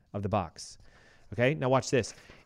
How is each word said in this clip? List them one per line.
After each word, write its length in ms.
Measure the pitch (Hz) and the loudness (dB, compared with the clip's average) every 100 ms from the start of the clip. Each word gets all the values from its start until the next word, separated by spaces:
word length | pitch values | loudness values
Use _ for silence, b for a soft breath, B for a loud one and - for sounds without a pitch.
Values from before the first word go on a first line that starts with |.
| _ | _
of 120 | 104 | -6
the 40 | 101 | 0
box? 500 | 101 82 - - - b b b b b | 0 -2 -8 -18 -20 b b b b b
Okay, 220 | - 127 | 0 0
now 140 | 156 127 | 2 2
watch 220 | 131 - | 2 2
this. 240 | 127 101 - B B | 0 0 -8 B B